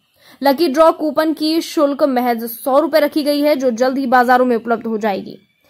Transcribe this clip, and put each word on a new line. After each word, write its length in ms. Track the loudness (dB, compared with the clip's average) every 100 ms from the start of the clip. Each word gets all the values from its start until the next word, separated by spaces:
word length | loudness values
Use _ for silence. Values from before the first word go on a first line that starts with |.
| _ _ _ -4
लकी 260 | 0 2 0
ड्रॉ 220 | 4 4
कूपन 400 | 4 -2 -2 -2
की 280 | -2 -2 -2
शुल्क 400 | -4 0 0 2
महज 400 | 0 0 -2 -4
सौ 340 | -6 -8 0 0
रुपए 220 | 2 0
रखी 220 | 0 -2
गई 180 | -2 0
है, 140 | 0 0
जो 140 | 0
जल्द 260 | 0 -2 -2
ही 80 | 0
बाजारों 380 | 2 4 2
में 100 | 2 0
उपलब्ध 300 | -2 -4 -4
हो 120 | -4
जाएगी। 380 | -4 -4 -8 -16 _ _ _